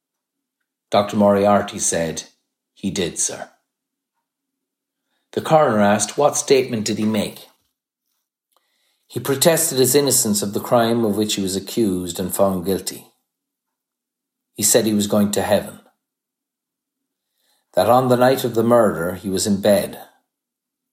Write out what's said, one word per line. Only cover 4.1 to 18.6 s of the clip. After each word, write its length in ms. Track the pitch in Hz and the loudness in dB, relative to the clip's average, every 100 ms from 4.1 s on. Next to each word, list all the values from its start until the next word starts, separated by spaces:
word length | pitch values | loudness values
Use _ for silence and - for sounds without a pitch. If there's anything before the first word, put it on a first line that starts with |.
| _ _ _ _ _ _ _ _ _ _ _ _ | _ _ _ _ _ _ _ _ _ _ _ _
The 140 | - - | -8 0
coroner 300 | 156 139 107 | 2 4 2
asked, 360 | 101 107 - - | 2 2 -2 0
"What 180 | 143 | 0
statement 500 | - - 131 127 113 | 0 2 2 0 -4
did 120 | 107 104 | -4 -4
he 200 | 107 110 | -2 -2
make?" 180 | 82 - - _ _ _ _ _ _ _ _ _ _ _ _ _ _ _ | -6 -10 -20 _ _ _ _ _ _ _ _ _ _ _ _ _ _ _
He 140 | _ - 139 | _ -8 -4
protested 480 | 135 170 160 - 131 | 2 2 2 0 2
his 160 | 123 | 2
innocence 480 | 147 139 - 110 104 | 2 2 0 0 -2
of 120 | 104 | -2
the 140 | 104 - | -6 0
crime 340 | 120 113 117 | 2 2 0
of 100 | 107 | 0
which 200 | 101 107 | 0 -2
he 80 | 101 | -2
was 120 | 95 | -4
accused 640 | 95 - 120 104 90 90 90 | -6 -4 -2 0 -2 -4 -6
and 140 | 90 | -4
found 320 | - 98 92 | 0 0 0
guilty. 480 | 90 87 - 69 - _ _ _ _ _ _ _ _ _ _ _ _ _ _ | -4 -4 -6 -14 -18 _ _ _ _ _ _ _ _ _ _ _ _ _ _
He 80 | - | -6
said 240 | 101 120 107 | 0 2 2
he 120 | 104 | 0
was 120 | - | 0
going 140 | 107 101 | 0 0
to 100 | 98 | 0
heaven. 320 | 92 95 - - _ _ _ _ _ _ _ _ _ _ _ _ _ _ _ _ _ _ _ | 0 -2 -2 -14 _ _ _ _ _ _ _ _ _ _ _ _ _ _ _ _ _ _ _
That 220 | - 104 127 | 0 4 4
on 100 | 127 | 4
the 160 | 120 127 | 4 4
night 160 | 135 | 2
of 120 | 123 | -2
the 140 | 110 | 0